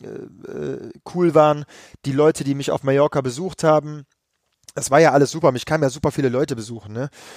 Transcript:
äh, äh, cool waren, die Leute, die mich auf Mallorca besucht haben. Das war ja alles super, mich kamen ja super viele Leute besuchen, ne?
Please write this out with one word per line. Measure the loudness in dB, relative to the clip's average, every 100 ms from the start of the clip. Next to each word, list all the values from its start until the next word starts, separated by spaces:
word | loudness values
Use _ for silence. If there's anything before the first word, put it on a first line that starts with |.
äh, | -18 -16 -18 -18 -14
äh, | -10 -8 -10 -14 -18 -8
cool | 0 4
waren, | 6 6 2 -6 -16 -20 -12 -4
die |
Leute, | 2 2 2
die | -2
mich | -4 -2
auf | -4
Mallorca | 0 2 2 0
besucht | -4 -6 -8 -2
haben. | 2 2 0 -10 -18 _ _ _ _ _ _
Das | -10 0
war | 4
ja | 6
alles | 6 2
super, | 2 0
mich | 0 -2
kamen | -2
ja | -2
super | -2 -4
viele | -2 -2
Leute | 0 -2 -4
besuchen, | -10 -14 -12
ne? | -10 -10 -12 -20